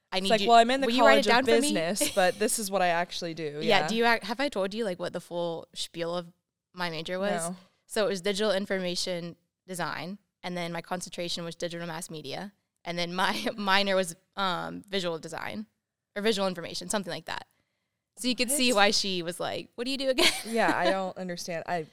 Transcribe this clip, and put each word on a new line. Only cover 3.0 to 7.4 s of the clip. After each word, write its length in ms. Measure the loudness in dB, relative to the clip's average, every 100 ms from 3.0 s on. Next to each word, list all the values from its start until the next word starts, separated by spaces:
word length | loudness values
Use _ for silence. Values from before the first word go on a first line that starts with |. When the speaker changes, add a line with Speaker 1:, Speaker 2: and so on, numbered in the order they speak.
| -2 -6 -8
Speaker 2:
do." 260 | -6 -6 -2
Speaker 1:
Yeah, 180 | 4 4
Speaker 2:
Yeah. 60 | 4
Speaker 1:
do 80 | 2
you 80 | 2
ac-, 200 | 2 0
have 140 | -2
I 80 | -2
told 260 | -2 -4
you, 120 | -2 -4
like, 140 | -4
what 120 | -6
the 80 | -6
full 460 | -8 -4 -4 -6 -10 -10
spiel 400 | -10 -6 -4 -4
of 120 | -8 _ _ _ _
my 160 | -8 -6
major 300 | -6 -6 -4
was? 300 | -2 -2